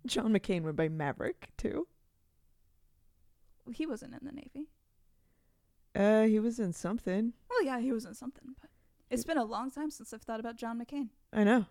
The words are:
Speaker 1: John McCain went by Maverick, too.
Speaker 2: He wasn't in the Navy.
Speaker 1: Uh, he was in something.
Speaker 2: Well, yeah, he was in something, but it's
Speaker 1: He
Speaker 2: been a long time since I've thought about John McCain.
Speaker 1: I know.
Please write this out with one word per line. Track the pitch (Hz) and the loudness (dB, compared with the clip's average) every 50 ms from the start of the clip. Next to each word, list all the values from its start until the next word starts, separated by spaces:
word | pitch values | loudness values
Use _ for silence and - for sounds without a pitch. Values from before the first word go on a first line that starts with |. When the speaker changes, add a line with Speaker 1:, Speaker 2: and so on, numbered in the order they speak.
| - | -6
Speaker 1:
John | 262 - - 220 220 214 | -2 -2 0 2 4 4
McCain | 196 - - 190 175 | 4 4 2 -2 0
went | 160 156 151 | 0 -2 0
by | - 160 | 0 0
Maverick, | 156 160 156 147 143 - - - - 359 _ - - - | 0 0 -2 -2 -2 -2 -2 -4 -4 -4 _ -14 -18 -10
too. | - - - - 302 349 _ _ _ _ _ _ _ _ _ _ _ _ _ _ _ _ _ _ _ _ _ _ _ _ _ _ _ _ _ _ _ _ _ - _ _ 247 226 | -4 -4 -2 -2 -2 -4 _ _ _ _ _ _ _ _ _ _ _ _ _ _ _ _ _ _ _ _ _ _ _ _ _ _ _ _ _ _ _ _ _ -20 _ _ -14 -8
Speaker 2:
He | - 320 | -6 -6
wasn't | 320 240 220 - - 240 | -6 -6 -8 -10 -14 -16
in | - 262 | -14 -14
the | - | -12
Navy. | - - - - _ 269 302 _ _ _ _ _ _ _ _ _ _ _ _ _ _ _ _ _ _ _ _ _ _ _ _ _ _ | -12 -12 -16 -14 _ -14 -14 _ _ _ _ _ _ _ _ _ _ _ _ _ _ _ _ _ _ _ _ _ _ _ _ _ _
Speaker 1:
Uh, | 202 196 208 220 220 220 | 4 6 6 8 8 6
he | 220 214 214 | 6 6 4
was | 214 240 226 233 | 2 0 0 0
in | 214 180 165 | -2 -2 -2
something. | - - 175 208 233 - - 185 202 220 233 - _ _ _ | -4 -4 -4 -4 -2 -2 -2 0 0 0 -2 -4 _ _ _
Speaker 2:
Well, | 494 494 370 | 0 2 2
yeah, | 269 262 240 | 2 0 -2
he | 233 262 | 0 0
was | 233 220 240 | -2 -2 -4
in | - 214 | -8 -14
something, | - 254 254 - - - 254 262 - | -12 -12 -14 -14 -14 -20 -20 -20 -20
but | - - _ _ _ _ _ _ _ _ | -20 -20 _ _ _ _ _ _ _ _
it's | 247 233 - | -4 -4 -2
Speaker 1:
He | |
Speaker 2:
been | 320 320 285 | 0 0 0
a | 233 | 0
long | 214 226 208 247 262 | 0 -4 -6 -6 -6
time | - 277 302 302 | -6 -6 -6 -6
since | - - 226 - 226 | -6 -8 -14 -14 -16
I've | 220 | -12
thought | - - 226 220 | -8 -8 -6 -6
about | 226 233 233 | -6 -8 -8
John | 233 240 226 233 233 | -8 -8 -6 -6 -6
McCain. | 240 - 285 285 277 214 _ _ _ _ - | -8 -6 -6 -6 -6 -6 _ _ _ _ 2
Speaker 1:
I | 214 208 | 4 6
know. | 202 240 247 196 - | 6 6 6 4 0